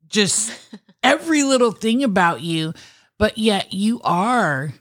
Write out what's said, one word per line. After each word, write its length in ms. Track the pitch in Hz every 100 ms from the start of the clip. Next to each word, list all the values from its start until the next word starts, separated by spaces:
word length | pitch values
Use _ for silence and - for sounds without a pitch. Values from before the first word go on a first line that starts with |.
| 160
just 440 | 214 202 - - - - 214 _
<laughs> 180 | _
every 400 | 254 294 - 311
little 280 | 277 262 240
thing 320 | 175 220 240
about 380 | 277 190 175 131
you. 320 | 165 165 160 - - _ _ _
But 200 | 214 -
yet 360 | 220 196 -
you 260 | 185 214 233
are 720 | - 175 208 247 175 139 147 -